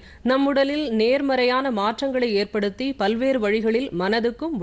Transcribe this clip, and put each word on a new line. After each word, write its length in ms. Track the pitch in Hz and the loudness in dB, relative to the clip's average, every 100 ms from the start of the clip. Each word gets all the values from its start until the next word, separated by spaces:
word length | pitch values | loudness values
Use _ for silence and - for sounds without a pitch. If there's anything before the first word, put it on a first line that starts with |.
| - - 233 | -10 -6 0
நம் 160 | 262 277 | 2 2
உடலில் 400 | 269 277 294 294 220 | 2 2 0 -2 0
நேர்மறையான 720 | 226 269 277 262 247 254 269 | 2 2 2 0 2 0 0
மாற்றங்களை 580 | 214 208 226 269 254 240 | 0 -2 -2 -2 0 0
ஏற்படுத்தி 540 | 202 208 214 202 196 269 269 | 0 0 -2 -4 -4 -6 -2
பல்வேறு 380 | 196 226 262 262 | -2 0 0 0
வழிகளில் 500 | 208 220 220 226 269 170 | 0 0 2 0 -2 -2
மனதுக்கும் 560 | 185 226 233 233 320 277 | 0 0 0 -4 -6 -4